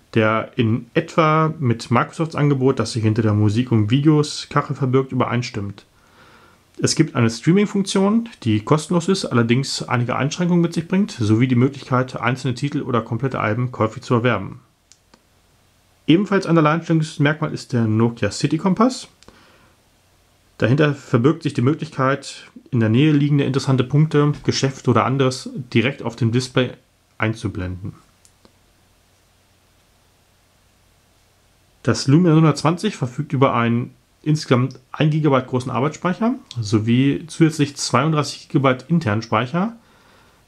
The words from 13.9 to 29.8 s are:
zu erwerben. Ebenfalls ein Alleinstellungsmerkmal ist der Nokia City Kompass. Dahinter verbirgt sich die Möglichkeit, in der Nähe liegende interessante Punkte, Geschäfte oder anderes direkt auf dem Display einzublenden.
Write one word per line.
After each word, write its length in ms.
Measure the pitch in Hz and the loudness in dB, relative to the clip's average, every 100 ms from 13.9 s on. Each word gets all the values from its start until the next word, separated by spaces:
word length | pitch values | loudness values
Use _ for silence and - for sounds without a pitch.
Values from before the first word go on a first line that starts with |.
| - | -4
zu 120 | - | -2
erwerben. 460 | 123 123 110 101 117 - _ _ _ _ _ _ _ _ _ _ _ _ _ - | 0 2 -2 -4 -14 -20 _ _ _ _ _ _ _ _ _ _ _ _ _ 2
Ebenfalls 380 | - 208 196 - | 2 2 -2 2
ein 120 | 165 | 2
Alleinstellungsmerkmal 960 | 151 165 165 165 156 - 147 151 151 | 4 2 0 0 0 0 0 0 -4
ist 200 | - - | -6 -4
der 100 | 123 | -2
Nokia 480 | 113 110 117 117 101 | 0 2 0 0 -4
City 260 | - 147 156 | -2 -2 0
Kompass. 480 | 190 185 233 254 - _ - - _ _ _ _ _ _ _ _ _ _ _ - | 0 2 2 0 -10 _ -20 -20 _ _ _ _ _ _ _ _ _ _ _ -4
Dahinter 360 | 110 139 151 | 0 2 2
verbirgt 480 | 135 - 123 127 165 | 0 -2 2 2 2
sich 100 | - | -2
die 80 | - | -2
Möglichkeit, 920 | 127 160 156 - 131 139 - - - - - | 0 -2 -6 -2 -2 -2 -6 -18 -20 -20 -6
in 100 | 123 | 0
der 80 | 110 | 2
Nähe 240 | 113 156 | 4 4
liegende 320 | 147 147 143 | 4 2 2
interessante 400 | 131 135 135 131 | 0 -2 0 0
Punkte, 480 | 127 147 156 147 147 147 | 2 2 4 4 2 0
Geschäfte 480 | - 127 135 127 - | -2 -2 -2 -2 0
oder 140 | 117 | 2
anderes 460 | 107 135 131 127 - | 2 2 0 -2 -8
direkt 480 | 247 127 - 110 - | -12 -2 0 0 -2
auf 140 | - - | -8 -2
dem 160 | 117 | 0
Display 380 | 117 127 - 123 - _ _ _ - | 0 -2 -2 -2 -6 _ _ _ -6
einzublenden. 720 | 110 110 101 92 90 90 98 - _ _ _ _ _ _ _ _ _ _ _ _ _ _ _ _ _ _ | -4 -4 -6 -6 -8 -8 -12 -14 _ _ _ _ _ _ _ _ _ _ _ _ _ _ _ _ _ _